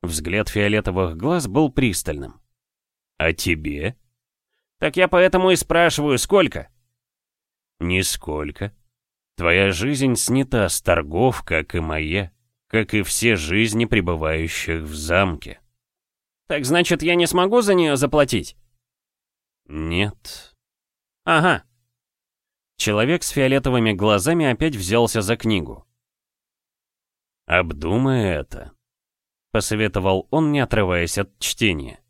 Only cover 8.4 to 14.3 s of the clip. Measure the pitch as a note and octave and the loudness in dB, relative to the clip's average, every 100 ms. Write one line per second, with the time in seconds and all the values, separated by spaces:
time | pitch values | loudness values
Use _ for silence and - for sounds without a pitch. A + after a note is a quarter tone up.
8.4 | D2+ C#2+ G2 _ _ _ _ _ _ - | -8 -8 -10 _ _ _ _ _ _ -4
9.4 | E2+ F2 G2 F2 A#2 C#3+ C3+ A#2 - B2+ | 2 4 4 2 -2 0 0 0 0 0
10.4 | C3+ A#2+ F#2+ - - E2+ D2 E2 B2+ A#2+ | 0 0 0 0 0 0 0 2 2 0
11.4 | - D#2+ D#2 F2 D#2+ D#2 D#2 F2+ F#2+ _ | -4 -4 -2 -4 -4 -4 -2 -4 -4 _
12.4 | _ _ _ A2 G#2+ A2 F#2+ - A2+ G#2+ | _ _ _ -4 0 -2 -2 -2 0 0
13.4 | D2+ F#2+ A2+ G#2+ A#2 A2+ F2 E2+ D#2 | 0 0 0 0 0 0 0 -2 -2